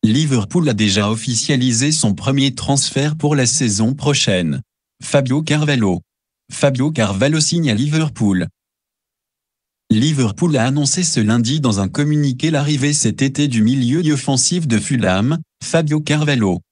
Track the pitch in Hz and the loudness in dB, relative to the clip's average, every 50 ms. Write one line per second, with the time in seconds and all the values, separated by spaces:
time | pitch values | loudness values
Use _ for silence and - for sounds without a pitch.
0 | - 110 110 135 160 151 135 120 104 98 - 180 165 147 120 101 107 104 95 107 | 2 2 2 2 2 2 0 0 -2 0 0 0 0 0 0 0 0 0 0 0
1 | 104 104 110 110 - - 120 110 - - 147 131 123 127 117 113 127 147 156 156 | 0 0 -2 -4 -4 -4 -4 -4 -2 -2 0 0 2 0 0 0 0 0 0 0
2 | - 110 98 - - - 135 139 135 139 123 - - - 143 139 - - - 135 | 0 0 0 0 -2 -2 0 2 0 0 -2 -4 -4 -2 0 0 0 -2 -2 -2
3 | 139 151 151 160 - 151 151 143 127 117 - - 135 117 101 98 110 113 135 139 | -2 -2 -2 -2 0 0 2 2 0 0 0 0 0 0 0 0 0 -2 -2 -2
4 | - 143 143 - - - 101 92 90 80 71 65 - _ _ _ _ _ _ _ | -2 0 0 0 0 0 0 0 0 -2 -4 -4 -8 _ _ _ _ _ _ _
5 | - - - 143 139 127 127 147 160 156 147 151 151 147 143 131 110 98 90 87 | -14 -2 0 0 0 2 0 -2 0 0 0 0 2 0 2 2 2 0 0 -2
6 | - _ _ _ _ _ _ _ _ _ 120 - - 143 135 127 135 151 160 156 | -4 _ _ _ _ _ _ _ _ _ -6 0 0 0 2 2 -2 -2 0 0
7 | 110 98 98 95 120 143 156 160 151 - - 170 165 143 110 104 135 147 147 160 | -2 -2 0 0 0 0 2 0 0 0 0 0 0 0 0 0 0 0 0 0
8 | 160 151 120 - 110 101 98 92 87 90 _ _ _ _ _ _ _ _ _ _ | -2 -2 -2 -2 0 0 2 0 -2 -4 _ _ _ _ _ _ _ _ _ _
9 | _ _ _ _ _ _ _ _ _ _ _ _ _ _ _ _ _ _ 113 107 | _ _ _ _ _ _ _ _ _ _ _ _ _ _ _ _ _ _ 0 2
10 | 120 151 160 135 127 110 101 - 175 175 151 127 113 127 139 147 147 135 - - | 2 2 2 0 0 -2 0 0 0 0 2 2 2 2 0 0 0 0 -2 -2
11 | 185 - - - 107 104 113 120 117 110 139 160 143 123 107 98 98 92 - - | -2 -2 0 0 2 2 2 2 2 0 0 0 0 0 0 0 -2 -2 -2 -2
12 | 147 147 151 151 147 139 127 123 151 156 165 143 147 147 151 139 127 147 147 147 | 0 0 2 2 2 0 -2 0 -2 0 0 0 0 0 0 0 0 0 0 0
13 | - 117 107 - 135 135 131 139 147 143 123 113 107 110 127 139 127 120 131 165 | 0 -2 0 0 0 -2 0 0 -2 0 2 2 2 2 2 2 2 2 0 2
14 | 180 156 151 139 - - 139 127 - - 175 185 165 147 117 107 104 - 143 123 | 2 0 0 0 0 -2 0 0 0 0 0 -2 -2 0 0 0 0 0 -2 0
15 | 104 95 92 92 104 127 156 170 160 _ _ _ - - - 165 165 151 151 151 | 0 2 2 2 2 0 0 -2 -4 _ _ _ -14 -2 0 0 0 2 0 -2
16 | 151 - 147 151 151 147 143 127 110 98 90 90 - _ | 0 0 0 0 0 0 0 2 2 0 0 -2 -6 _